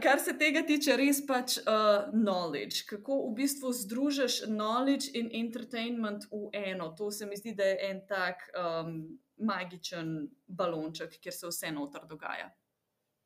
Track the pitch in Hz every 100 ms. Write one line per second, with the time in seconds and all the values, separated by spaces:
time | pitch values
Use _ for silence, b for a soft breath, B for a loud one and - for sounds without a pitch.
0 | 262 311 277 254 302 302 320 302 294 262
1 | 277 277 - 254 247 - - 220 214 202
2 | 202 214 208 185 170 147 208 - - 208
3 | 214 269 - 220 277 - 262 240 196 226
4 | 285 277 247 - 214 214 214 233 269 277
5 | - 240 233 226 233 233 233 240 233 240
6 | 220 208 - 214 208 202 196 185 165 160
7 | 208 208 208 202 226 202 190 190 196 190
8 | 190 196 180 180 - - 175 165 165 165
9 | 160 160 _ - 220 190 180 180 - 175
10 | 160 160 147 - - 180 180 165 156 160
11 | 165 - 185 175 170 170 175 151 143 170
12 | 160 156 - - - _ _ _ _ _
13 | _ _